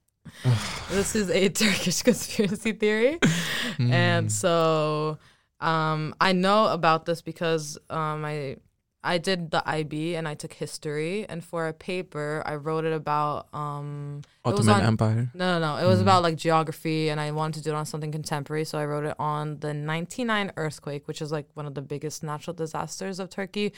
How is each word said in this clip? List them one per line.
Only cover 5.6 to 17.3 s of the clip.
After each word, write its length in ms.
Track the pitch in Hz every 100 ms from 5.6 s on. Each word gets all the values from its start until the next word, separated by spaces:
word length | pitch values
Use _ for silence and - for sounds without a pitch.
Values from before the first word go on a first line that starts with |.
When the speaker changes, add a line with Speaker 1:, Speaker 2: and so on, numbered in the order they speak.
| 156 160 156 156 156 -
Speaker 2:
I 140 | 185
know 340 | 185 190 208 214
about 380 | 160 165 165 165
this 160 | 165
because, 560 | - - 165 165 151 151 -
um, 360 | 160 156 151 151
I, 320 | 151 135 - _ _ _ _
I 140 | 147 175
did 320 | 175 185 160
the 140 | 165 -
I 140 | 156
B 320 | 151 151 160 165
and 120 | 160
I 80 | 147
took 180 | 156
history. 720 | - 156 - 156 147 160 202 -
And 160 | 165
for 240 | - 170 160
a 60 |
paper, 680 | 160 - 185 185 147 147 151 151
I 80 | 151
wrote 300 | 147 160 160
it 80 |
about, 540 | 160 151 151 151 143 -
um, 680 | - 147 147 147 147 143 143 - _ -
it 40 |
was 80 | 202
Speaker 1:
Ottoman 220 | 110 202
Speaker 2:
on 40 | 110
Speaker 1:
Empire? 460 | 110 110 110 123
Speaker 2:
No, 240 | 180 185 175
no, 160 | 156 131
no. 80 |
It 40 | 175
was 120 | 185
Speaker 1:
Mm. 40 |
Speaker 2:
about, 180 | 185 185
like, 120 | 175 156
geography, 760 | 165 160 160 - 160 156 156
and 100 | 151
I 120 | 151